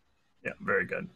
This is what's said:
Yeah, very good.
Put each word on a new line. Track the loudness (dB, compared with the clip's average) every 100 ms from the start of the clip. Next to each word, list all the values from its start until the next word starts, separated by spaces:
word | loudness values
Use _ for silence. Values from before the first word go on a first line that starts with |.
| _ _ _ _
Yeah, | -8 -4
very | 2 2 2
good. | -2 -6